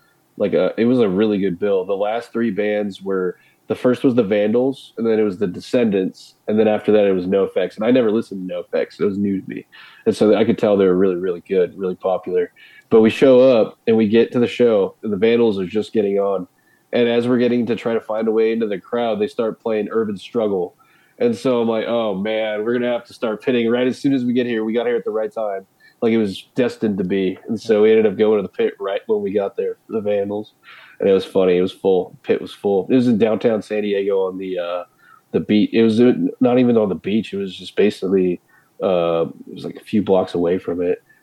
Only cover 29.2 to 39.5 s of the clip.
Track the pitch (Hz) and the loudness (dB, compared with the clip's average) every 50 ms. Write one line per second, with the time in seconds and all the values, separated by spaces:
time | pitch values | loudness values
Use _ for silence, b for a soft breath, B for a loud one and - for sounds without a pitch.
29.2 | 101 98 95 101 98 101 - - 98 92 90 _ _ - 107 113 101 104 104 101 | -2 -2 -2 -2 -2 -2 -4 -4 -6 -6 -6 _ _ -8 -8 -6 -4 -2 -2 -2
30.2 | 98 101 101 104 107 - _ _ B B B B B B B B 98 98 98 92 | -2 -4 -6 -8 -8 -12 _ _ B B B B B B B B 2 2 2 2
31.2 | 92 - - 98 92 92 90 90 90 92 - - - 98 95 90 - - - - | 2 0 0 2 2 4 4 2 2 0 -4 -2 0 2 2 2 0 -4 -10 -12
32.2 | - - 113 - - - - - - 101 101 95 87 - 123 131 120 123 117 98 | -4 -2 -2 -2 -4 -10 -14 -6 -4 -2 0 0 0 2 2 2 2 2 2 2
33.2 | 113 107 107 98 - 120 113 104 - - 107 107 104 104 101 98 98 101 98 95 | 2 0 0 0 0 0 0 0 -4 -4 -4 -4 -2 -2 -2 -2 0 0 0 0
34.2 | 95 92 95 92 95 95 90 87 87 87 90 90 87 _ b b b b b b | -2 -2 -4 -8 -8 -6 -6 -6 -6 -6 -6 -8 -10 _ b b b b b b
35.2 | b _ - 95 82 - 107 104 101 - - 113 113 113 107 113 123 123 - - | b _ -6 -4 -2 2 2 2 2 2 2 2 4 4 4 4 4 4 4 2
36.2 | 85 90 - - 127 123 123 127 127 120 117 110 107 98 90 82 - 95 101 113 | 0 -4 0 0 2 2 4 2 2 4 2 2 2 0 -2 -4 -4 -2 -2 -2
37.2 | - - - 98 98 95 90 92 92 - - - 98 107 104 - 98 90 98 95 | -4 -4 -8 -8 -8 -8 -10 -14 -16 -8 0 2 2 2 0 -2 -4 0 2 2
38.2 | 92 90 87 - _ b b b b b b - - 101 92 87 85 85 82 82 | 2 0 -2 -4 _ b b b b b b -4 -2 0 0 0 0 0 0 0
39.2 | 82 69 - - - - | -2 -4 -6 -14 -18 -18